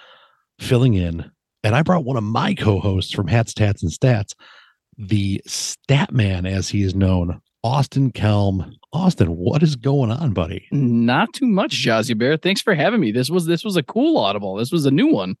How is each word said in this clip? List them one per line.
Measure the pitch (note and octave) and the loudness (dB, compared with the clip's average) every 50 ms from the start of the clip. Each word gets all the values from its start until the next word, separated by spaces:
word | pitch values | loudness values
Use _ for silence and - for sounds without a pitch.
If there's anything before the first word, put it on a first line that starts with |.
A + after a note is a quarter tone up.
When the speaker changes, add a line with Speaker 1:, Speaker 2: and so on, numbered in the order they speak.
| - - - _ _ _ _ _ _ _ _ | -20 -20 -20 _ _ _ _ _ _ _ _
Speaker 1:
filling | - - - C3 A#2 B2+ B2+ G#2+ | -10 -2 0 2 4 4 4 2
in. | F#2+ F2 E2+ E2 E2+ - - - _ _ _ _ _ | 2 0 -2 -4 -6 -8 -12 -16 _ _ _ _ _
And | - G#2 A2 | -2 0 2
I | C3+ | 2
brought | D#3+ - F3+ E3+ C3+ | 2 2 2 2 0
one | A#2 C3+ | -2 -4
of | A#2 G#2 | -2 -2
my | G#2 A2+ A#2+ D#3+ G#3 G3 | -2 -2 -2 -2 -2 -2
co-hosts | - - G#2+ G2+ F2+ E2 G2+ F#2+ F#2 - - | 0 2 2 2 2 2 0 0 0 -2 -4
from | - - G2 | -4 -4 -2
Hats, | D#2 A#2 A#2 A2+ - - | 0 2 0 0 0 0
Tats, | - G#2+ G2+ G2 - - | 0 0 0 0 -2 -4
and | E2 | -6
Stats, | - - - C3 A#2+ G#2+ G#2 - - _ - - - - - _ _ _ _ _ _ | -2 0 2 2 2 2 -2 -6 -12 _ -20 -20 -20 -20 -20 _ _ _ _ _ _
the | - G#2 F#2+ G#2+ G2+ G2 G2 G2 - - | -14 -6 -2 -2 0 0 0 -2 -4 -6
stat | - - - - - - - _ - C3+ C#3 - - C#3 | -8 -10 -8 -8 -8 -10 -8 _ 0 0 0 0 0 0
man, | B2+ G#2 G2 F#2+ F2 F2+ | 0 0 0 0 -2 -2
as | F#2 F#2+ F#2+ F2+ - | -2 -2 -4 -4 -2
he | - G#2 G2 | -2 -2 0
is | F#2+ F2+ | 0 2
known, | F#2+ F#2+ F#2 F#2 F2+ F2 E2+ E2+ - _ _ _ _ - | 2 2 4 2 2 0 -2 -4 -8 _ _ _ _ -4
Austin | A#2 C3 C#3+ C3+ - - C#3 C#3 B2+ - | -2 0 0 0 0 0 0 0 0 0
Kelm. | - A2 G#2+ G#2+ G#2 G2+ G2 F#2+ F#2+ E2 - - - _ _ - | 0 0 2 2 2 2 0 0 -2 -4 -8 -12 -20 _ _ -4
Austin, | D#3+ F#3+ F3+ - - F#2+ E2 E2+ | -2 0 2 2 2 2 2 0
what | E2 F2+ A2+ - D3+ | -2 0 0 2 2
is | E3+ D#3 D3 | 2 2 0
going | A#2+ A2+ C3+ C#3 C#3+ B2+ G#2+ | 0 -2 0 0 2 0 0
on, | A2+ - F3 C3+ | -2 -2 -2 -2
buddy? | F#2 F#2 E2+ E2+ G2 - - - | 0 -2 -2 -4 -6 -10 -8 -4
Speaker 2:
Not | - C#3+ C3+ A#2+ A#2 A#2 A#2 A#2 B2 D#3 G#3+ - - | -2 0 0 2 2 2 2 2 2 2 0 -2 -2
too | - C#4 | -2 0
much, | B3 G3 F3+ A#3+ D#4+ - | 0 2 2 0 -2 -4
Jazzy | A#2+ - - A2+ A2 A2 A#2+ A#2 | -2 0 0 2 2 0 0 -2
Bear. | G#2+ A#2+ C3+ D#3 | 0 0 0 0
Thanks | D#3 - F3 G3 G#3+ | 0 0 -2 -2 0
for | - - - | 0 0 0
having | - D3 F#3+ A#3 A3+ | 2 2 2 2 0
me. | D3+ G#2+ | 0 0
This | G#2 B2 C3 B2+ | 0 -2 -2 0
was, | E3+ F#3 E3 | -2 -2 0
this | D#3+ E3+ D#3+ - | 0 -2 -2 -2
was | G#3+ F#3+ | -4 -4
a | E3+ C3+ | -4 -4
cool | - - A3 C#4 E4 D#4+ | -2 -2 0 0 2 2
audible. | C4 A2 G2 G2+ G#2 G2+ F#2+ F#2+ | 0 0 0 -2 -4 -6 -6 -6
This | G2+ B2 C3+ | -6 -4 -2
was | - E3+ C#3 | -2 0 0
a | C#3 | 2
new | C3 D#3 C4 | 2 2 2
one. | D#4+ D4 G#2+ F#2 F#2 G2 - | 2 2 0 -2 -4 -8 -8